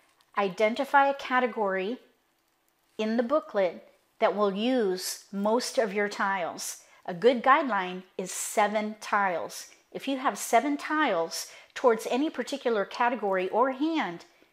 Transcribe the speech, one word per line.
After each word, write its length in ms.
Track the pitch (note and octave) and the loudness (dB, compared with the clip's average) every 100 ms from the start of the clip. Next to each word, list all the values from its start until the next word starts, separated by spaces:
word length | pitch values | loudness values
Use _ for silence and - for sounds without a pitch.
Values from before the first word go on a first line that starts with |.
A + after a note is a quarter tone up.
| _ _ _ - | _ _ _ -2
Identify 720 | G3+ F3+ A3 A#3+ C4+ C#4+ C#4 | -2 2 0 0 2 4 4
a 80 | C#4 | 2
category 840 | - B3+ B3+ A#3 G3+ F#3+ F#3+ B3 - _ _ _ _ _ _ _ _ - | 0 0 0 0 -2 -2 -2 -6 -12 _ _ _ _ _ _ _ _ -6
in 200 | G#3+ A#3 | -2 0
the 60 | |
booklet 640 | A#3+ D4+ D4+ G#3 F3+ A2 - _ _ - | 2 0 0 0 0 -2 -16 _ _ 0
that 160 | G#3+ G3 | 0 2
will 180 | G#3 | 0
use 720 | G3 A#3 C4 G3+ F#3 - - - | 2 0 2 0 -2 -6 -10 -10
most 460 | G3 G#3 A#3+ B3 - | -4 0 0 0 -2
of 160 | A3+ | 0
your 160 | G3+ G#3 | 0 -2
tiles. 720 | G#3 G3+ G3 D#3+ F#3 - - - _ - | -2 -2 -2 -4 -6 -10 -12 -16 _ -10
A 80 | |
good 300 | F3 A3 B3+ | 2 2 4
guideline 600 | - - C4+ G3+ F3+ F#3 - - | 4 4 4 -2 -4 -8 -12 -10
is 140 | F#3 | -8
seven 640 | - - - G#3 G#3+ G#3+ G#3+ | -8 -4 2 2 2 -4 -8
tiles. 680 | - G#3+ G3 E3 G#2 - - - _ | -2 0 0 -2 -6 -10 -16 -20 _
If 160 | - - | -10 -4
you 100 | C4+ | -2
have 200 | C4 G3+ | 0 -2
seven 400 | - A#3 C#4 C#4+ | 2 2 4 -2
tiles 720 | - D#4 D4 F3 E3 - - - - | -2 0 2 2 -2 -4 -10 -14 -18
towards 340 | - B3+ A3 - | 0 2 2 0
any 200 | B3 D4+ | 0 0
particular 560 | C#4+ A#3 C#4 B3+ A3 F#3+ | -2 -6 -4 -2 0 -2
category 640 | - A#3+ A#3+ G#3 F#3+ F#3 | 0 0 0 0 0 0
or 220 | G#3 C4+ | 2 2
hand, 540 | B3+ D#4 D#4+ G3 E3+ - _ _ | 2 -2 0 -2 -6 -14 _ _